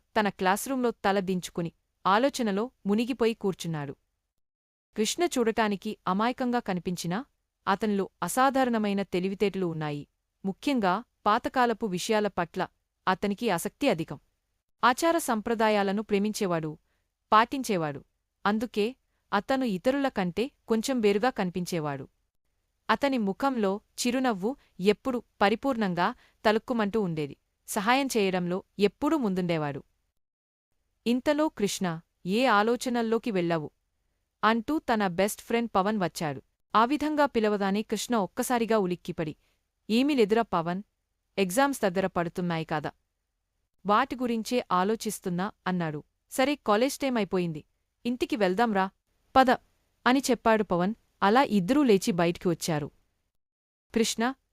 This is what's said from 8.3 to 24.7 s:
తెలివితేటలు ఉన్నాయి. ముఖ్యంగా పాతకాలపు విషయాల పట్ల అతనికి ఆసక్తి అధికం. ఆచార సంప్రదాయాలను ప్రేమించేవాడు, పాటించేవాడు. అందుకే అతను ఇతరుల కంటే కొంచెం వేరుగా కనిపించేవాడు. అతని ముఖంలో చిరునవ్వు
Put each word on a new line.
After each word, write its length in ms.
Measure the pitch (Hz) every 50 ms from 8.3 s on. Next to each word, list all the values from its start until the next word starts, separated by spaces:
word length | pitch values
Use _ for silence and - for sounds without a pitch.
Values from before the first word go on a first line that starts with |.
| - 254 262 277 247 269 262 247 233 220 214 202 202 202
తెలివితేటలు 640 | 196 - - 180 180 190 202 - 214 202 185 190 185
ఉన్నాయి. 420 | 170 160 156 151 151 147 147 143 - _ _ _ _ _ _ -
ముఖ్యంగా 600 | 190 190 - - 294 277 247 202 180 175 214 - _ _ _ -
పాతకాలపు 600 | 208 208 240 - 294 - 269 247 240 226 - 233
విషయాల 420 | 208 180 175 - - 220 214 208 196
పట్ల 400 | - - 175 - - 185 175 - _ _ _ _ _ _ _ 175
అతనికి 420 | 190 - - 202 202 - 240 226
ఆసక్తి 380 | 180 170 - 214 - _ 294 269
అధికం. 300 | 196 156 165 - 147 - - _ _ _ _ _ _ _ _ _ _ _ -
ఆచార 340 | 233 254 - 330 330 339 339
సంప్రదాయాలను 840 | - - 233 214 202 226 233 214 226 214 214 202 196 196 190 214
ప్రేమించేవాడు, 760 | 220 - 208 196 202 214 202 - 214 185 175 160 156 156 156 - _ _ _ _ _ _ _ _ _ _
పాటించేవాడు. 720 | 220 214 233 - - 277 247 - 208 175 160 147 139 139 - _ _ _ _ _ _ _ -
అందుకే 500 | 202 214 220 240 226 - 214 202 233 262 - _ _ _ _ _ _
అతను 320 | - 202 - - 269 262 262
ఇతరుల 440 | 240 190 175 - 262 269 285 269 262
కంటే 440 | - 214 185 175 165 - 240 285 - _ _ -
కొంచెం 320 | 226 226 220 - 262 247
వేరుగా 300 | 208 202 202 208 208 262
కనిపించేవాడు. 800 | - - 196 180 - 185 175 - 185 165 151 147 143 135 131 - _ _ _ _ _ _ _ _ _ _ _ _ _ _ _ -
అతని 280 | 220 - - 277 269 247
ముఖంలో 600 | 214 190 190 - 269 277 262 233 208 190 196 214 - _ _
చిరునవ్వు 640 | - - 247 226 269 262 254 220 185 180 226 285 - _ _